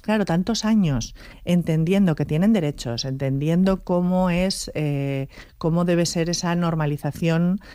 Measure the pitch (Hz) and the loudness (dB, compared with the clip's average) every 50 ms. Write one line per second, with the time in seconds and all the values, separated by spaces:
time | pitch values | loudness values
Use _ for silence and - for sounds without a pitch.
0 | - 208 214 214 190 - 165 180 185 233 220 - - 214 226 208 185 151 135 113 | -4 -2 0 0 0 0 0 0 0 -2 -2 -2 0 2 2 4 2 2 0 -2
1 | - - - - - - - - - 175 175 180 165 165 160 160 160 170 196 202 | -4 -6 -12 -18 -20 -20 -20 -10 -2 0 0 2 2 2 0 0 2 2 2 4
2 | 196 170 147 - 143 - 151 156 196 220 226 190 151 147 - - - 123 117 117 | 4 2 2 0 -2 -2 0 2 2 4 4 2 2 -2 -4 -4 -6 -6 -6 -4
3 | - 135 131 135 139 135 135 139 147 160 170 180 190 190 190 185 - - 180 175 | -6 -6 -6 -4 -2 -2 -2 0 0 2 2 2 4 2 2 0 0 0 0 0
4 | 180 180 185 185 185 180 170 180 185 196 - - - - - - 151 147 143 139 | 2 2 2 2 2 2 2 0 0 0 -2 -4 -8 -8 -6 -4 -2 -2 -2 -2
5 | 139 139 139 135 135 - - - - - - - - 160 165 170 175 180 170 170 | -2 -2 -2 -4 -6 -8 -10 -18 -20 -20 -10 -4 -2 0 0 2 2 2 2 2
6 | 170 170 - 170 160 175 170 - 180 170 175 175 175 165 160 160 151 147 147 - | 0 0 0 -2 -2 -2 -2 -2 -2 -2 0 0 0 0 0 0 -2 -2 -2 -4
7 | - 147 - - 170 165 160 170 175 180 190 - - - - | -4 -6 -4 -2 0 0 2 2 2 0 0 -2 -6 -12 -20